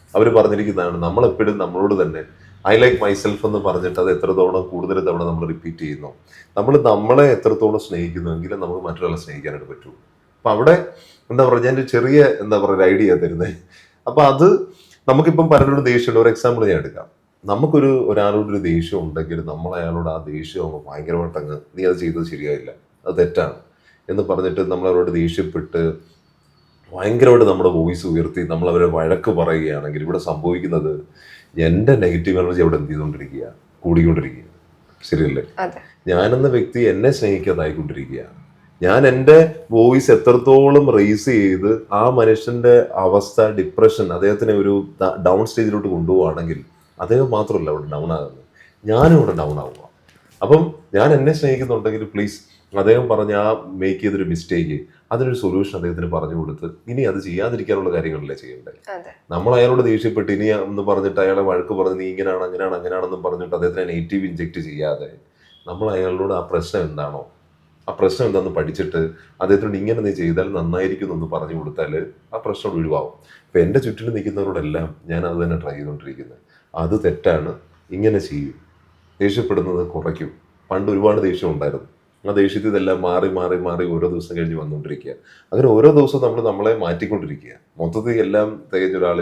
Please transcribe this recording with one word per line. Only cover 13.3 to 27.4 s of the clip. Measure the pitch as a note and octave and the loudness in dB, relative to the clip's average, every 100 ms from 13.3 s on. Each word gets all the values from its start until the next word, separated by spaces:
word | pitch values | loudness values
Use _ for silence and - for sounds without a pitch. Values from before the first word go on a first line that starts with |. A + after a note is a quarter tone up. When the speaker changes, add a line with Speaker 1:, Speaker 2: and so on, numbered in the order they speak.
| E2 F2+ E2+ _ _ _ _ B2 | -2 -6 -8 _ _ _ _ -2
Speaker 1:
അപ്പൊ | C3+ C#3+ | 4 4
അത് | C3+ F#3 F#3+ - - _ _ - | 6 4 4 -2 -16 _ _ 2
നമുക്കിപ്പം | C#3 E3 D#3 E3 | 4 4 2 4
പലരോടും | C#3+ C#3 C#3 B2 | 6 6 2 2
ദേഷ്യമുണ്ട്. | A#2+ B2 A2+ | 2 2 4
ഒരു | A2+ | 4
എക്സാമ്പിൾ | A2 B2 A#2 G#2 | 4 0 2 2
ഞാൻ | D#2+ | 0
എടുക്കാം. | - - - _ _ _ G2 | -4 -12 -18 _ _ _ -6
നമുക്കൊരു, | G#2 D#3+ D3+ C#3 C3 G#2+ | -2 2 2 4 2 0
ഒരാളോടൊരു | G#2 G2+ G#2 G#2 G2+ F2 | 0 2 0 -2 -4 -2
ദേഷ്യം | E2+ E2 F#2+ D#2 | -2 -2 -6 -6
ഉണ്ടെങ്കിൽ | D#2 D#2+ E2 D#2+ | -8 -6 -8 -8
നമ്മൾ | D#2 F2+ F2 | -10 -8 -6
അയാളോട് | E2+ E2+ E2 D#2+ | -6 -6 -6 -8
ആ | D#2 | -10
ദേഷ്യം | D#2 D#2 F#2 D#2+ | -12 -10 -8 -8
അങ്ങ് | D2+ C#2+ | -10 -14
ഭയങ്കരമായിട്ട് | D2 D#2 E2+ E2 D#2 | -12 -6 -4 -4 -8
അങ്ങ് | D2+ D2 - F#2 | -10 -12 -14 -2
"നീ | F#2 | -2
അത് | F2 | 0
ചെയ്തത് | E2 E2 E2 | -2 -4 -6
ശരിയായില്ല, | D2 C#2+ - - - _ _ F2+ | -8 -6 -8 -10 -20 _ _ -4
അത് | F2 | 0
തെറ്റാണ്" | E2+ F#2 D2 - _ _ _ _ - | 0 0 -4 -6 _ _ _ _ -6
എന്ന് | G2+ F#2 | -4 -2
പറഞ്ഞിട്ട് | F2+ F#2 F#2+ F#2 | -2 -2 -2 -4
നമ്മൾ | F2+ F#2 | -2 0
അവരോട് | F2+ F2 E2+ | 2 0 0
ദേഷ്യപ്പെട്ട് | E2 F2+ D#2 D#2+ D2+ E2+ E2 D#2 - _ _ _ _ _ _ _ _ F#2 | -2 -2 -6 -8 -6 -2 -2 -4 -14 _ _ _ _ _ _ _ _ -6
ഭയങ്കരമായിട്ട് | G#2 A#2+ B2+ A#2 | -2 4 8 8